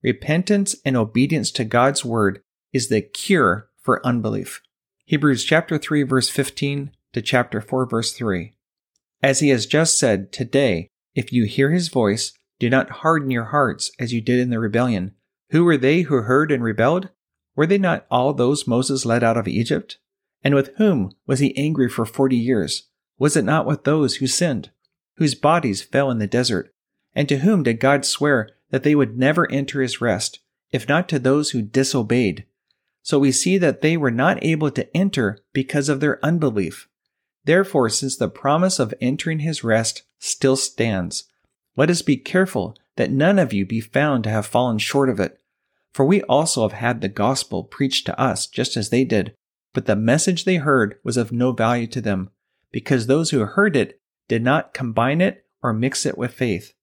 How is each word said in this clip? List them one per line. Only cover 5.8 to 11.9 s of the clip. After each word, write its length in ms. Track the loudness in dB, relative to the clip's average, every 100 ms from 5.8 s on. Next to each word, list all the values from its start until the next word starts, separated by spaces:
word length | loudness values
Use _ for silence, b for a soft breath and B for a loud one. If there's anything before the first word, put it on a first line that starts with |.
| -2 0
verse 280 | 2 2 0
fifteen 640 | -2 -4 -4 -6 -4 -8 _ _
to 80 | -8
chapter 400 | 0 0 0 -4
four, 240 | -4 -4 -2
verse 260 | -2 -4
three. 400 | -6 -4 -4 -6 _ _ _ _ _ _ _
As 180 | 0 2
he 100 | 2
has 160 | 2 2
just 320 | 0 2 2
said, 340 | 2 0 -4
"Today, 580 | -10 -2 0 0 -2 -6 _ _ -8
if 160 | -2
you 140 | 0 0
hear 260 | 2 2
his 160 | 2
voice, 460 | 0